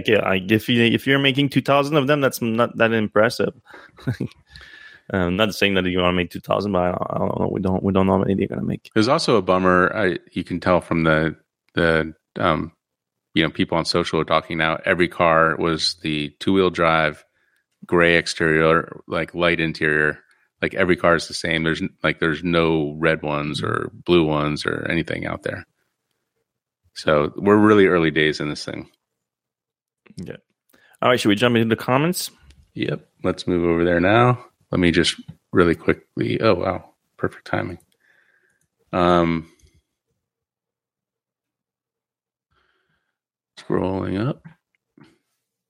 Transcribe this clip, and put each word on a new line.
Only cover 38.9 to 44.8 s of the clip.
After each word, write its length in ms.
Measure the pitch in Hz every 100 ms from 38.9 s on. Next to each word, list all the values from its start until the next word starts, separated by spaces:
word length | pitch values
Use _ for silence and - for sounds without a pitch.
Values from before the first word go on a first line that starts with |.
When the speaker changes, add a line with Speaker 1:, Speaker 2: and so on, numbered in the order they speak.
Speaker 2:
Um, 580 | 92 87 87 85 82 80 _ _ _ _ _ _ _ _ _ _ _ _ _ _ _ _ _ _ _ _ _ _ _ _ _ _ _ _ _ _ _ _ _ _ _ _ _ _ _ _ -
scrolling 680 | - 101 92 95 95 95 123
up. 180 | - - _ _ _